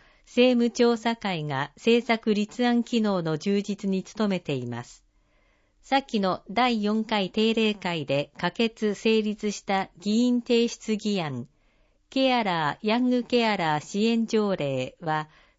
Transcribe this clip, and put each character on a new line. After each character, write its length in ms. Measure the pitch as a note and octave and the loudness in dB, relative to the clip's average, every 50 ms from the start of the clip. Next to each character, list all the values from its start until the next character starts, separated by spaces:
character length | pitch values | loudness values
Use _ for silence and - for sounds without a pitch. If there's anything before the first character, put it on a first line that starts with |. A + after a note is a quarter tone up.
| _ _ _ _ _ | _ _ _ _ _
政 280 | - - B3 B3 B3+ B3+ | -4 2 4 4 4 4
務 160 | A#3+ A#3+ A#3+ | 4 2 2
調 260 | A#3 - A#3+ A#3+ A#3+ | 2 2 4 4 2
査 200 | A3 A3 A#3 A#3 | 2 -2 -4 -4
会 280 | - - G3+ F#3 E3 D3+ | -4 -4 -4 -4 -4 -4
が 280 | D3 C#3+ C3 C#3+ - _ | -4 -2 -4 -4 -6 _
政 300 | - - A#3 A#3 A#3+ A#3 | -2 2 2 4 4 2
策 280 | - A#3 A3 - A3+ G#3+ | 0 -2 0 0 0 0
立 320 | G3+ G#3 G#3 - - B3 | 0 0 -2 -2 0 0
案 180 | A#3+ A#3+ A#3+ A#3 | 2 2 2 0
機 160 | - - A#3 | 0 0 0
能 220 | A3 G#3 G3 F#3 E3 | 2 2 0 0 0
の 160 | D#3+ D#3+ D#3 | -2 -4 -2
充 240 | - G3+ G3+ G3+ G3+ | -2 -2 -2 0 -2
実 280 | - G3+ - - G3 | -4 -6 -6 -4 -2
に 120 | F#3+ F#3 F#3 | -2 -4 -4
努 260 | - - - A3 G#3 | -6 -6 -4 -2 -2
め 100 | G3 F3 | -2 -2
て 140 | - - D3 | -2 -4 -4
い 120 | C3 B2 | -4 -4
ま 180 | A#2+ A#2+ A#2 A#2+ | -6 -8 -10 -10
す。 180 | - - - _ _ _ _ _ _ _ _ _ _ _ _ _ _ _ _ _ | -14 -18 -20 _ _ _ _ _ _ _ _ _ _ _ _ _ _ _ _ _
先 360 | - C4+ C#4 C4+ - - A3 | -2 -2 -2 -2 -2 -2 -2
の 240 | G3 F#3 F3 - - - | 0 0 -2 -2 -6 -6
第 320 | F#3+ A#3 B3 B3+ A#3+ A3 G#3 | -2 0 0 0 0 0 0
四 220 | G#3 G#3+ A3 A3 | 0 0 -2 -2
回 260 | G#3+ A3+ G#3 F#3+ F3 | -2 -2 -2 -2 -2
定 240 | - A3 G#3+ A3+ A3 | 0 0 0 2 2
例 200 | A3+ A3 G#3+ G#3 | 2 0 0 0
会 320 | G#3 - F#3 E3+ E3 C#3+ | -2 -4 -4 -4 -4 -2
で 260 | - C#3 C#3+ C#3+ - - - | -2 -2 -2 -2 -4 -6 -4
可 120 | - C4+ | -4 -4
決 440 | - - A#3 A3+ A3+ - A3 G#3+ G3 | -2 -2 -2 -2 -2 -2 -4 -4 -2
成 280 | - - A3+ A3 A3 G#3+ | 0 0 2 2 2 2
立 280 | G#3+ G#3 - - G#3 | 0 -4 -4 -4 -6
し 120 | G3 - - | -6 -6 -4
た 260 | - G3 F#3+ F#3+ - _ - | -2 -2 -2 -2 -4 _ -8
議 180 | - G3+ G#3+ | -4 0 2
員 260 | A3+ B3 B3 B3 B3 A#3+ | 2 2 2 2 0 0
提 260 | - A#3+ A#3 A#3 A#3 | 2 2 2 2 0
出 280 | - - - - A3 | -2 -6 -6 -4 -4
議 240 | G#3 - G#3+ G3+ G3 | -2 -2 -2 -2 -2
案、 260 | E3 D3 C3+ A#2+ A#2+ - _ _ _ _ _ _ _ _ _ _ _ _ | -2 -4 -6 -8 -10 -12 _ _ _ _ _ _ _ _ _ _ _ _
ケ 240 | - C4+ C4 C4 B3+ | -2 0 2 2 2
ア 80 | A#3+ A3+ | 2 0
ラ 360 | G3 F3 E3 D#3 D3 D3+ - - | 0 0 0 0 0 -2 -2 -2
ー、 40 | |
ヤ 120 | G#3+ G#3+ B3 | 0 0 2
ン 120 | B3+ B3 | 2 2
グ 120 | B3 B3 A#3+ | 2 0 0
ケ 240 | - - A#3+ A#3 | 0 0 2 2
ア 100 | A3 G#3 | 2 0
ラ 220 | F#3+ E3+ D#3+ D3+ D3+ | 0 0 0 0 -2
ー 40 | D3 | -2
支 200 | - - G3+ G#3+ | -4 -2 0 0
援 200 | A3+ A#3 A3+ A3+ | 2 2 0 0
条 300 | G#3+ - A3 G#3 G3+ F#3+ | 0 0 0 2 0 0
例 400 | - D3 C#3 C3+ C3 B2+ B2+ - _ | -2 -2 -2 -2 -2 -4 -6 -8 _
は、 280 | - D#3 D#3 D#3 D#3 D3+ _ - _ _ _ | -4 -4 -2 -2 -4 -6 _ -20 _ _ _